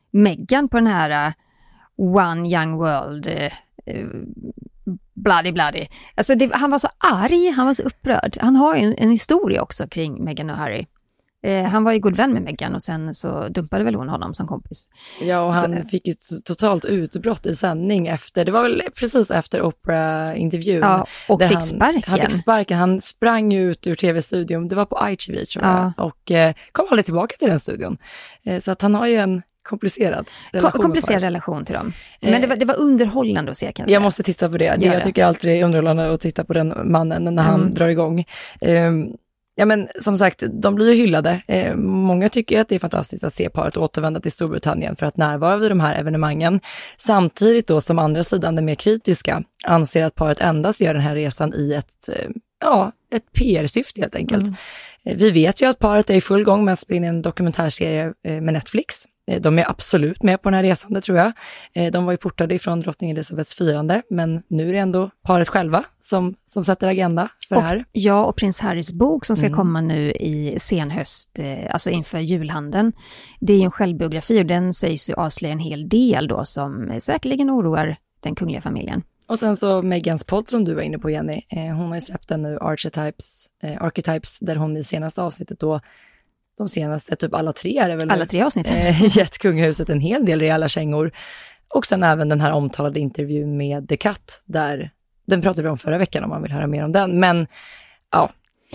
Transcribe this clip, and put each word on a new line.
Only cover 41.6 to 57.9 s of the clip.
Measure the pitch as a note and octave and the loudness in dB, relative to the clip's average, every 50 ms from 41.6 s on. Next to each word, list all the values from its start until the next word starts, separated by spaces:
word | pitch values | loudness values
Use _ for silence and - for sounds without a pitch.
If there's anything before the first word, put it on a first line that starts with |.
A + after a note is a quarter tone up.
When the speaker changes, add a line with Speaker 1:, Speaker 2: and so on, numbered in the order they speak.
| F#3 F#3 - | 0 0 -2
Speaker 2:
många | - G3 F#3+ F#3+ F#3+ F#3+ F#3 F3+ F3+ F#3+ G#3+ | -2 0 0 0 2 2 2 2 2 2 2
tycker | - B3 A3 - - G#3+ | 2 0 -2 2 2 0
att | A3 - | 2 2
det | G3+ | 0
är | F3 | -2
fantastiskt | - E3 - - - - - - - | -2 -2 -2 -2 -4 -4 -8 -6 -6
att | - - | -6 -4
se | - F3 F3 | -2 -4 -4
paret | - D#3+ - - - | -2 -2 -4 -2 -2
återvända | - D#3+ D3+ - D#3+ D#3 D#3 D#3+ E3+ | -2 -4 -2 -2 -2 -4 -2 -4 -4
till | - D#3+ - | -6 -6 -4
Storbritannien | - F3 D#3 D#3+ D#3+ - D3+ - - D#3+ - D#3 | -4 -4 -4 -4 -4 -2 -2 -2 -2 -4 -6 -6
för | - D#3 | -4 -4
att | D3 - | -4 0
närvara | - D#3 D3+ D3 C#3+ D#3+ F3 G3 | 0 0 0 0 0 2 2 2
vid | G#3 A3 G#3+ | 2 0 0
de | G3 F3 | 2 2
här | D#3 D3+ D#3 D#3 | 2 2 0 -2
evenemangen. | D3 D#3 D#3 D#3 D#3 D3+ D3 D#3 E3 E3 F#3+ F#3+ - - - - - - - | -2 -2 -2 0 0 -2 -2 0 0 0 0 0 -2 -4 -18 -16 -18 -18 -12
Samtidigt | - - - G#3+ G3 F3+ D#3+ - - G3+ A3 A#3 A#3 A3+ | -6 0 2 4 4 4 2 0 2 4 4 4 4 4
då | - D#3+ D3+ | 2 2 2
som | - - E3+ E3 | 2 2 0 2
andra | D#3 D3+ D3+ D#3+ E3+ | 2 2 0 0 0
sidan, | - - F#3 E3 E3+ E3 | 0 0 0 0 0 0
den | D#3+ D#3+ | 0 0
mer | D#3 D3 | -2 -2
kritiska, | - - G#3 A3 A3+ - - F3 - - - D#3 D#3+ - _ _ _ - | 0 2 2 2 2 2 0 0 0 0 -2 -2 -4 -4 _ _ _ 0
anser | - E3+ E3 D#3 - - E3 D#3+ | 2 4 4 4 2 2 2 0
att | D#3 - | 0 0
paret | - D#3+ D3+ D3 - | 0 0 0 2 2
endast | - F3 D#3 D3+ D#3 G3 A3 - | 2 0 0 2 0 0 0 2
gör | G3 E3 D3+ | 0 0 2
den | D3 C#3+ | 0 0
här | D3+ D3 | 0 0
resan | D3+ D3+ C#3+ - - D#3+ D3+ - | -2 -2 -4 -2 -2 -4 -4 -2
i | - C#3+ C#3+ D3 | -2 -2 -2 -2
ett, | D3 - _ _ _ - - | -4 -4 _ _ _ -12 -10
eh, | - - - - - A3+ _ _ _ - | -8 -8 -8 -8 -10 -12 _ _ _ -4
ja, | - D#4+ C4+ G3+ F#3+ G#3 - _ _ - A#3+ | 2 4 4 4 4 2 -4 _ _ -6 -6
ett | A3 - _ - | -6 -6 _ 0
P | - B3+ B3+ F#3 | 0 2 4 2
R-syfte | D#3+ D3+ C#3+ - A#3 C4+ - - - | 2 2 0 -2 -2 -4 -4 -6 -6
helt | - - - | -6 -6 -4
enkelt. | - - - - G3+ G3 | -6 -4 0 0 0 0
Speaker 1:
Mm. | G#3 F#3+ - - - - - - - - _ - | 0 -4 -8 -12 -18 -20 -20 -20 -20 -20 _ -8
Speaker 2:
Eh, | - - | -6 0
vi | F3 G3+ G#3+ | 4 4 6
vet | E3+ E3 D#3 E3+ - - C4 | 6 6 4 4 4 2 2
ju | |
att | C4 B3+ - | 2 2 2
paret | - G#3 G#3 G#3 G#3 - | 2 4 4 4 4 6
är | G3 | 4
i | F#3 | 2
full | - - G3 G3+ G#3 | 4 4 2 2 4
gång | G#3 G3 G#3 G#3 | 4 4 4 4
med | G3 F#3 | 2 2
att | - | 0
spela | - - F3+ | -2 -2 -2
in | F3 E3+ | -2 0
en | E3+ E3+ E3 D#3+ | 0 -2 -2 -2
dokumentärserie, | F3 - - F3+ E3+ D#3+ - E3+ D#3 - - E3+ D#3+ | -4 -2 0 -2 -2 0 0 -2 -2 0 -2 -2 -2